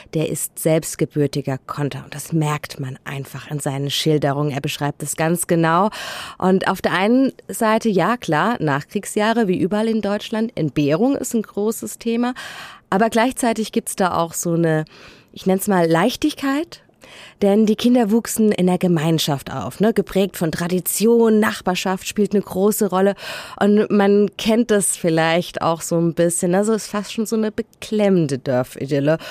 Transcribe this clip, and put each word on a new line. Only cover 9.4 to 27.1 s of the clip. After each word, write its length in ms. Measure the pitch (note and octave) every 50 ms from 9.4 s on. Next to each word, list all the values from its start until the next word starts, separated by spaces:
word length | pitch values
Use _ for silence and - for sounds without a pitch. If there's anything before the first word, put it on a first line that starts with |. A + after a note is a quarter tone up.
| A3+
wie 140 | F#3 F#3 -
überall 280 | - F3+ G#3+ G#3 A3 A3+
in 120 | A3 A3
Deutschland, 500 | G3+ G3+ G3+ G#3 - - - G#3+ A3+ A3+ -
Entbehrung 600 | - D#3 D3 - - D3 C#3 D3+ D#3+ A3 C4+ C#4+
ist 180 | - - - -
ein 80 | A3+ G#3
großes 560 | - - G3+ G3+ A3 A3+ - - G#3+ - -
Thema. 360 | - A#3 A3+ A#3 A#3+ A#3+ - - - - - - - - - - _ -
Aber 180 | - F#3+ A3+ A3+
gleichzeitig 600 | - A3+ A3 C4 B3+ - - A#3 A3+ A3 A3 -
gibt's 240 | - A#3 - - -
da 220 | - G3 F3 E3+
auch 160 | E3 E3+ E3 -
so 220 | - - F3 E3
eine, 300 | E3 E3+ D#3+ D#3+ D#3 D#3 - - - - - - - - _ -
ich 140 | - -
nenn's 220 | F#3 F#3 F#3+ - G#3
mal 200 | G3 F3+ E3+ E3
Leichtigkeit. 920 | E3 D#3+ F3+ B3+ - - - D4+ - - - C#4 C4+ D4 E4+ - - - _ _ _ _ - - - - - - - -
Denn 240 | - G3 G3 G#3+ A3
die 120 | G#3 A3
Kinder 340 | - - A#3+ B3 B3+ A#3 G3
wuchsen 420 | G#3+ A#3 A3 - - - A3 G#3+ G#3
in 140 | - F3+
der 100 | F3+ F3+
Gemeinschaft 720 | F3 - F3+ F3 D#3+ D3 E3 E3 D#3 - - C#3+ C3 - -
auf, 300 | C3 C3+ - A#2 - -
ne? 140 | F#3+ A3 A#3
Geprägt 420 | - F#3 - - F#3+ G3+ F#3 -
von 160 | - F3 D#3+ D#3
Tradition, 880 | - E3+ F3 F3+ F#3 E3 - - - F#3+ A3+ A#3 A#3 A#3 A3+ A3 G#3+
Nachbarschaft 680 | G#3+ A3 G#3+ - - F#3+ F3+ F3+ - F#3+ F#3 F#3 -
spielt 280 | - - - G#3 F#3+ -
eine 80 | G3+ F#3+
große 480 | - - F#3 G3 G#3 G#3 - A3 F#3+
Rolle. 240 | F#3 F#3 F#3+ G3+ G3 - - - - - - - - -
Und 320 | - G3+ G#3 G#3 A3+ -
man 460 | - G#3 G3 G3 G3+ G#3 G#3 G3 -
kennt 340 | - - A3 A3 A3+ A#3+ -
das 260 | G#3+ G3+ F#3+ - -
vielleicht 680 | - - F3 D#3+ D#3+ D#3+ E3 E3 F3 E3+ - - - -
auch 180 | E3 E3 D#3+
so 160 | - - F3
ein 160 | E3+ E3+ E3+ D#3+
bisschen, 420 | - E3+ F3 E3+ - - F3+ F3
also 200 | F#3+ G#3 G#3+ A3+
es 100 | G#3 -
ist 60 | -
fast 220 | - G#3 G3 -